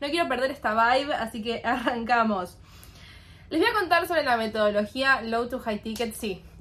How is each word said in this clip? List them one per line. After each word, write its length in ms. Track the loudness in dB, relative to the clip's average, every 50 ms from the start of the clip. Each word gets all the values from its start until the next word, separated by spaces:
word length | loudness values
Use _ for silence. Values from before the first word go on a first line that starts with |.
no 80 | -6 -2
quiero 180 | 0 0 0
perder 240 | 0 0 -2 -2 -2
esta 220 | -4 -4 -4 0
vibe, 420 | 2 4 4 4 4 2 2 0 -2
así 280 | -4 -4 -6 -8 -8
que 180 | -6 -6 -6 -4
<laughs> 40 | -2
arrancamos. 920 | -2 -2 0 0 -2 -2 -2 0 2 2 4 4 2 0 -2 -4 -8 -12 -18 -20 -20 -20 -20 -20 -20 -20 -20 -20 -20 -20 -20 -20 -20 -20 -20 -10 -4
Les 100 | 0 2
voy 80 | 2 4
a 100 | 2 2
contar 300 | 2 4 2 2 2 2
sobre 160 | 0 0 2
la 140 | 2 0 0
metodología 840 | 0 -2 0 2 2 2 2 2 -2 -2 -2 0 2 4 4 2
Low 260 | 2 -2 -2 -2 -2
to 120 | -2 -6 -6
High 220 | -4 -6 -6 -6
Ticket, 320 | -6 -8 -4 -4 -4 -4 -4
sí. 280 | -6 -6 -6 -6 -8 -12 -18 -20 -16